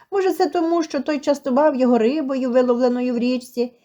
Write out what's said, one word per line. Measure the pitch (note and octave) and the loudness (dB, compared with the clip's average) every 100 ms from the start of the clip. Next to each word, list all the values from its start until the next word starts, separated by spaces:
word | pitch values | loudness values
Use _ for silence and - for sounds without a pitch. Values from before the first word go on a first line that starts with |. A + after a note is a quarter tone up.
| _ | _
Може, | G4 F#4+ | -2 0
це | F4 F#4 | 0 0
тому, | F4 E4 E4+ | 0 0 0
що | D#4+ D4 | -2 -4
той | C#4 D4 | -4 -4
частував | D4+ C#4+ C#4 B3+ D#4 C4+ | -2 -2 0 2 2 2
його | B3+ A#3+ | 2 4
рибою, | A3 D4+ C4+ C4+ B3+ | 2 0 -2 -4 0
виловленою | A#3+ B3 A#3+ B3 B3 B3 | 2 2 2 0 0 -2
в | A#3+ | -2
річці, | B3 B3+ B3 - A#3+ - | -2 -2 -6 -6 -6 -8